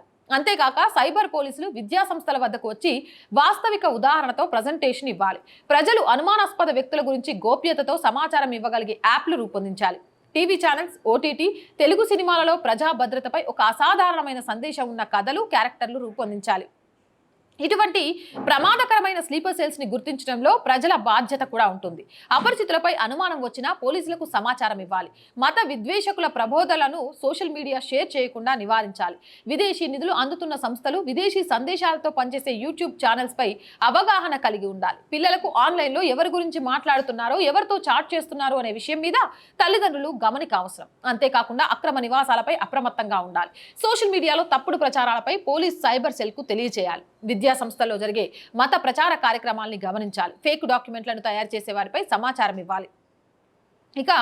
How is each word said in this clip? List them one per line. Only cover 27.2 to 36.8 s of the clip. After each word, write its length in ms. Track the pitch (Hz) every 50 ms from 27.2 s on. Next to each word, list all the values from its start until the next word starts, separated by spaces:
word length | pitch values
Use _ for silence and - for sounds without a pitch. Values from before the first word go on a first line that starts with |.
సోషల్ 280 | 277 269 311 - 381 320
మీడియా 300 | 294 302 277 277 262 262
షేర్ 380 | 262 - 262 285 370 - -
చేయకుండా 380 | 269 247 247 254 226 226 254 269
నివారించాలి. 600 | 233 202 208 220 226 214 202 190 - 185 175 180 - _ - - - -
విదేశీ 400 | 220 302 - 403 392 - - 339
నిధులు 240 | 262 269 262 320 370
అందుతున్న 440 | - - 262 277 349 349 349 311 302
సంస్థలు, 440 | 269 - 226 247 - - 269 302 392
విదేశీ 440 | 339 254 240 349 381 403 392 381 359
సందేశాలతో 680 | 349 254 233 262 330 370 339 359 330 302 302 311 302
పనిచేసే 440 | - 269 254 254 269 262 269 277 233 208 247
YouTube 280 | 320 330 - 349 294 -
ఛానల్స్‌పై 640 | - 269 226 233 254 254 247 - - 247 196 208 - - - - - 226
అవగాహన 520 | 247 254 359 392 427 392 370 339 330 285
కలిగి 300 | 262 - 226 214 202 196
ఉండాలి. 320 | 196 190 190 185 185 - - _ - 302
పిల్లలకు 400 | 302 349 349 359 359 370 320 -
ఆన్లైన్లో 440 | 233 254 320 349 349 294 269 269 349
ఎవరి 280 | 381 285 247 285 339 359
గురించి 300 | 349 349 339 330 302 320
మాట్లాడుతున్నారో, 800 | 262 247 262 285